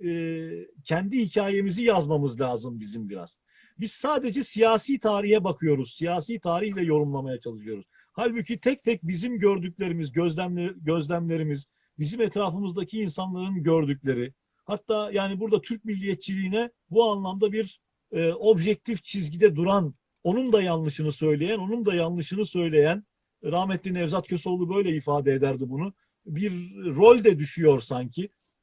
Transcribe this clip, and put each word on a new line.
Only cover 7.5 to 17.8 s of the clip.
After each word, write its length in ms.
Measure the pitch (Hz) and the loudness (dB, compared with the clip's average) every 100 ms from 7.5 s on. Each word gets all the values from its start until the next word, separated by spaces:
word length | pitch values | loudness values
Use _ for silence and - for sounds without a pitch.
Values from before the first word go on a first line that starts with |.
| 113 107 104 - _ _ | -12 -10 -10 -12 _ _
Halbuki 460 | - 240 233 185 226 | -4 -2 -2 -6 -2
tek 220 | 247 277 | -2 0
tek 200 | - 226 | -2 -2
bizim 360 | 165 180 240 240 | -2 -4 -4 0
gördüklerimiz, 720 | 202 196 175 170 190 170 147 | 2 2 -4 -6 -4 -2 -2
gözlemle-, 640 | 127 175 160 180 175 175 185 | 0 0 0 -4 -4 -4 -4
gözlemlerimiz, 920 | 151 165 147 170 170 165 156 143 - _ _ - | -2 -2 0 -2 -2 -2 -2 -4 -8 _ _ -8
bizim 220 | 151 233 | -6 -2
etrafımızdaki 800 | 220 202 196 175 196 175 180 220 | -2 0 -2 -2 -6 -6 -6 -4
insanların 640 | 202 156 185 180 185 190 | -6 -4 -6 -6 -4 -2
gördükleri, 680 | 151 160 143 139 135 123 123 - _ _ | 2 2 2 -2 -2 -2 -4 -10 _ _
hatta 460 | - 208 - 214 208 | -8 -8 -2 -2 0
yani 280 | 202 196 196 | -2 -2 -4
burada 200 | 220 208 | 0 0
Türk 240 | - 226 | 0 -8
milliyetçiliğine 840 | 220 202 196 180 - 190 190 208 240 - _ | -6 -6 -4 -6 -4 -4 -2 -2 -4 -8 _
bu 140 | 202 | 2
anlamda 480 | 233 202 190 190 214 | 4 2 -4 0 0
bir, 280 | 214 202 - | 0 -4 -8